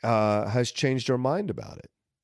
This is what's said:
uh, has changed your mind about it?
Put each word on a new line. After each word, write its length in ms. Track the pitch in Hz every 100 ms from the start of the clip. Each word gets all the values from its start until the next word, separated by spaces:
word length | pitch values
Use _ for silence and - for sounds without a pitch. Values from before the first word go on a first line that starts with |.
uh, 440 | 113 110 107 104 104
has 220 | 120 120
changed 380 | - 139 131 120
your 100 | 127
mind 320 | 127 170 202
about 280 | 98 - -
it? 120 | - _ _ _